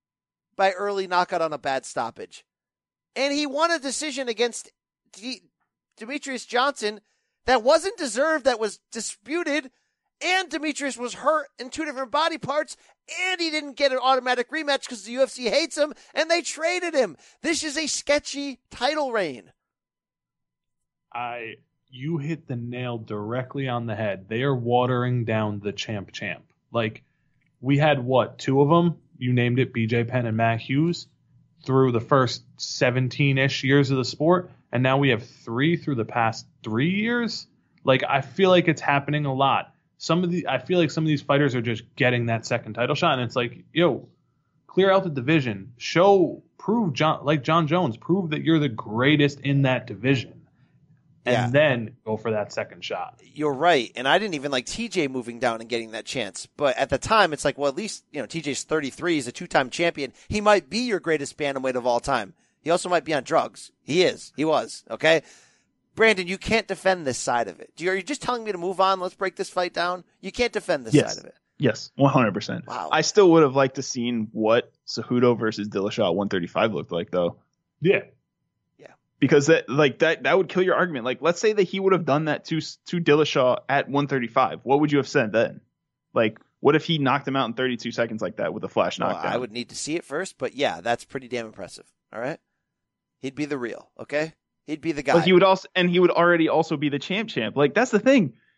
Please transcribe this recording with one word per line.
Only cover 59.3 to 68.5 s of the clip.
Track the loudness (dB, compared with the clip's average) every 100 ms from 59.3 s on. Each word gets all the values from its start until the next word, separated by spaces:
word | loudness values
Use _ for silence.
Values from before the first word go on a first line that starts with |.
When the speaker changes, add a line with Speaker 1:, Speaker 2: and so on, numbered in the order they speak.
Speaker 1:
two-time | -10 -2 0 0
champion. | -2 -2 -2 -8 -12 -8
He | 0
might | 4 2 2
be | -4
your | -2 -2
greatest | 0 -2 -4 -6
bantamweight | -4 -2 -2 0
of | 0
all | 0
time. | 0 -2 -4 _ _ _
He | -2
also | 0 2
might | -2 0
be |
on | -4
drugs. | 0 0 0 -6 -20 _
He | -2 2
is. | 2 0 -10 -4
He | 0
was. | 0 -2 -10 -14
Okay? | 0 2 2 0 -14 _ _ _ _ _
Brandon, | 2 2 2 -2
you | -6
can't | -2 -2 -2
defend | -2 0 0 -2
this | -4
side | -2 -2 -2
of | -8
it. | -18 -6
Do |
you, | -4
are | -4
you |
just | -4 -6
telling | -4 -4
me | -6